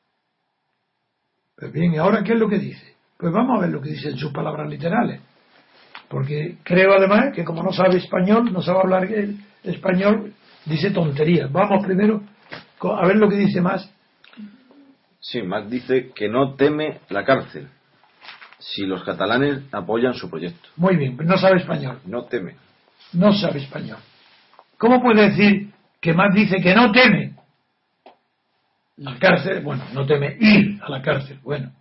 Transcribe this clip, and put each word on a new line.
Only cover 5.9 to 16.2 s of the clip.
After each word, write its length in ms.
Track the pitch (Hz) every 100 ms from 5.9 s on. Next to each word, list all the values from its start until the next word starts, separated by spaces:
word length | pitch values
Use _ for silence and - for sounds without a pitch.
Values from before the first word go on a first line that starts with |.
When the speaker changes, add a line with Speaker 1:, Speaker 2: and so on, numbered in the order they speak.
| - -
Speaker 1:
Porque 500 | 139 135 147 165 175
creo 300 | - 180 190
además 400 | 196 190 214 277 175
que 80 |
como 200 | 170 165
no 100 | 190
sabe 240 | 180 185 180
español, 560 | - 185 180 226 240
no 80 | 180
sabe 180 | 151 185
hablar 260 | 185 185 185
el 320 | 214 202 202 - _
español, 720 | 196 170 185 180 202 214 - - _ _ 151
dice 260 | 156 196
tonterías. 600 | 190 156 139 156 170 135
Vamos 340 | 165 208 196 196
primero 360 | 190 208 214 - _ - - - -
co-, 180 | 180 -
a 100 | 175
ver 120 | 208
lo 100 | 208
que 80 | 202
dice 240 | 190 180
más. 320 | 175 196 - _ _ _ _ - 208 - _ _ _ _ _ _
Speaker 2:
Sí, 220 | - 123
Mas 280 | 92 104 104
dice 420 | 123 123 131 127
que 140 | -